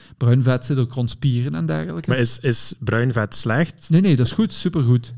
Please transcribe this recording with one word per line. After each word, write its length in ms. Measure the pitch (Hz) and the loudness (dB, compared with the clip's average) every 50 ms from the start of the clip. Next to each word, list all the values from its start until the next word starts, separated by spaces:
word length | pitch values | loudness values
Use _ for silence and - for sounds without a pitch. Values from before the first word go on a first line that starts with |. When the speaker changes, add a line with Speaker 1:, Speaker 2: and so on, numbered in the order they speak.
| - - - | -20 -20 -6
Speaker 1:
Bruin 260 | - 123 120 120 135 | 0 2 4 4 4
vet 220 | 120 127 127 120 - | 4 2 0 0 0
zit 140 | - 147 131 | -2 0 0
ook 140 | 123 120 | 0 -2
rond 180 | 123 127 123 117 | -2 -4 -4 -4
spieren 440 | - - - 139 120 120 120 143 151 | -4 -2 -2 0 0 0 -2 -2 -4
en 120 | 165 165 | -4 -4
dergelijke. 440 | 160 156 156 160 175 - 170 156 - | -4 -4 -4 -6 -6 -8 -6 -4 -2
Speaker 2:
Maar 80 | 127 131 | 0 0
is, 200 | 120 113 - - | 0 -2 -2 -2
is 360 | - 135 117 - - - - - | -2 -2 -2 -2 -4 -6 -8 -6
bruin 340 | 123 107 110 113 120 127 | -4 -2 0 0 0 0
vet 220 | 117 113 107 - - | 0 -2 -2 -2 -4
slecht? 560 | - - 117 110 139 170 - - - - - | -4 -2 0 0 0 0 -2 -4 -10 -2 2
Speaker 1:
Nee, 100 | 156 170 | 2 4
nee, 160 | 196 196 147 | 4 4 4
dat 100 | 120 123 | 4 2
is 60 | 123 | 0
goed, 200 | - - 220 - - | 0 0 -2 -2 -2
supergoed. 600 | - - 180 - 165 131 117 123 120 117 - - | -4 -4 -2 0 2 2 4 2 2 0 -4 -14